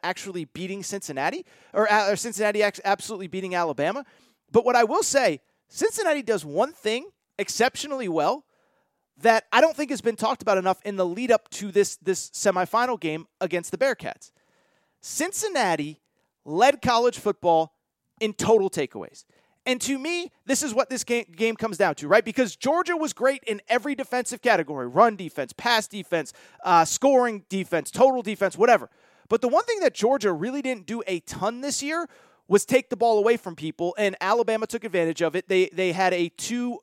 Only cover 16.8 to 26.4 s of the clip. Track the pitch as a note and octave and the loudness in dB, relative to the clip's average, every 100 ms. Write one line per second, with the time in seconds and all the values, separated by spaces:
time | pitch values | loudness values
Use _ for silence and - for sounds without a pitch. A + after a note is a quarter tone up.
16.8 | B3 A#3 A#3+ - G#3 G3 F3 D#3+ D#3+ _ | 0 2 2 0 -4 0 2 2 2 _
17.8 | _ _ _ _ G#3+ - G#3+ A3+ F#3+ E3 | _ _ _ _ -6 -2 4 4 4 -2
18.8 | C3 G#2 E2 - _ _ _ _ - B3+ | -6 -6 -14 -18 _ _ _ _ -4 -4
19.8 | B3+ C4+ D4+ F4 F#4 _ - C4 D4 A3+ | -2 -4 -4 -6 -6 _ -2 -2 0 -2
20.8 | A#3+ B3 - A#3+ G3+ E3 A3+ A3 A3 E3+ | -2 -6 -4 -4 -6 -4 -4 -2 -6 0
21.8 | F#3 C#3 D3 G#3+ A3+ C4 A3+ - C4 E4 | 0 0 2 2 2 0 -2 -2 0 0
22.8 | F4 E4+ D4+ - C4 C#4 A3+ G#3 - A#3+ | 0 -2 -4 -2 -2 -2 -6 -8 -2 -2
23.8 | D4 C4+ - B3 A#3 B3 B3 F#3 C#3+ C#3+ | -2 -6 -4 -4 -4 -2 2 2 0 -6
24.8 | B2 D3 A#3 G3+ E3 - B2+ - A#3 A3+ | -2 4 4 2 -8 -8 -8 -4 0 0
25.8 | - G3+ - E3+ C3+ - | 0 -10 -4 -2 -2 -12